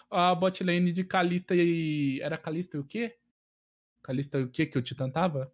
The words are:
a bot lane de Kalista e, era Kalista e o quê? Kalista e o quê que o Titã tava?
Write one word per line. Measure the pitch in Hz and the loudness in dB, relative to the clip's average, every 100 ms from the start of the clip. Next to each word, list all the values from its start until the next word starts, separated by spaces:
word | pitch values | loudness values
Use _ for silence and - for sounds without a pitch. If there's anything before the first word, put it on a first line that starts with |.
| _ | _
a | 190 180 175 | 2 4 4
bot | 185 185 | 2 0
lane | 180 175 180 | 0 2 2
de | 175 | 0
Kalista | 185 190 175 180 - 180 | 0 2 2 0 0 2
e, | 170 165 160 151 139 131 | 4 2 0 0 -2 -2
era | 147 156 | -4 -6
Kalista | 160 160 180 147 | -6 -6 -6 -8
e | |
o | |
quê? | 143 220 233 - _ _ _ _ _ _ _ _ - | -6 -6 -6 -8 _ _ _ _ _ _ _ _ -6
Kalista | 131 143 139 | -6 -2 -2
e | |
o | 127 | -2
quê | - 156 | -2 0
que | 135 | -2
o | |
Titã | 123 127 131 | -4 -4 -4
tava? | 160 180 139 131 | 0 0 -2 -6